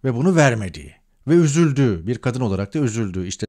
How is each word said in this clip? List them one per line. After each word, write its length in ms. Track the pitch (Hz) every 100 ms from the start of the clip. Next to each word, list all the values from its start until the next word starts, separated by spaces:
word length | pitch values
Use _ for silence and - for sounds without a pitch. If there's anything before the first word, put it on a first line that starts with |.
ve 120 | 135 120
bunu 200 | 160 175
vermediği 580 | 143 117 98 78 71 _ _ _ -
ve 60 |
üzüldüğü, 720 | 170 160 147 165 135 131 90 85
bir 100 | 120
kadın 240 | - 123
olarak 320 | 123 95 98
da 60 | 160
üzüldüğü. 480 | 135 110 107 92 90
İşte 180 | -